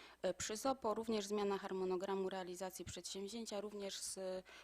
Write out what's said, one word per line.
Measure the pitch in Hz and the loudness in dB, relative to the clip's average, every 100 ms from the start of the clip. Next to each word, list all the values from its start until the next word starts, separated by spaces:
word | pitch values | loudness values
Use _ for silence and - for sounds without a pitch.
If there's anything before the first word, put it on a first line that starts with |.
| - - | -16 0
e, | 190 | 0
przy | - - 214 | 2 -2 2
Zopo. | 269 254 226 | 2 4 2
Również | 208 226 214 202 | 2 4 2 4
zmiana | 208 202 196 | 4 4 2
harmonogramu | 190 190 185 185 196 196 185 | 2 0 2 2 2 2 2
realizacji | 190 180 180 185 - 175 | 0 -4 -4 -4 -4 -8
przedsięwzięcia, | - - 196 196 233 220 208 | -6 -6 -4 -4 -4 -2 -2
również | 208 202 196 - | -2 -4 -4 -4
z, | - 190 185 185 - - | -4 -2 -2 -2 -6 -18